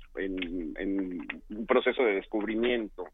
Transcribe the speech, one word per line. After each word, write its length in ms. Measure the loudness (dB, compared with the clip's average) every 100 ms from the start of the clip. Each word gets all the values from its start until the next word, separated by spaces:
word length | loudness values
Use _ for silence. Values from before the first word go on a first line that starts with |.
| -8 -6
en, 600 | -4 -4 -4 -4 -6 -4
en 500 | -2 0 -2 -4 -8 -12 -10
un 160 | -4 4
proceso 380 | 4 4 4
de 120 | 4 2
descubrimiento 880 | 0 -2 0 0 2 0 -2 -8 -12